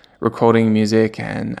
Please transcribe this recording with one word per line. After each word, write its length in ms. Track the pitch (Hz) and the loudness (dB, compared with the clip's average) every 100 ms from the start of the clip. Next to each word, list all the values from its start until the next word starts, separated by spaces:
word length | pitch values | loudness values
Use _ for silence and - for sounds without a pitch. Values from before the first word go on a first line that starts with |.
| _ - | _ -6
recording 500 | 117 - 117 113 110 | -6 0 2 4 2
music 480 | 107 107 110 110 113 | 2 2 2 0 -2
and 260 | 110 107 110 - | -8 -8 -8 -6